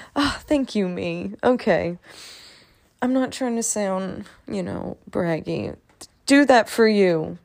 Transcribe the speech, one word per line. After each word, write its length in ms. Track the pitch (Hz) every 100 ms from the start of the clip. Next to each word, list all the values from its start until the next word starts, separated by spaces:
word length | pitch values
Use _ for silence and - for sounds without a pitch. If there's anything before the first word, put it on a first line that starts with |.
| - 285
Ah, 260 | 285 - -
thank 260 | 294 262
you, 140 | 214 185
me. 460 | 180 175 175 196 208
Okay. 540 | 240 254 220 165 170 175 - - - - - - _ _ _ _
I'm 100 | 254
not 220 | 262 254
trying 240 | - 254 233
to 60 |
sound, 600 | 220 214 196 190 190 202 202 - -
you 160 | 196
know, 320 | 175 - - - 196
braggy. 640 | 208 170 156 170 160 101 - _ _ - _ -
Do 200 | 277 277
that 240 | 247 214
for 180 | - 220
you. 500 | 208 185 160 165 175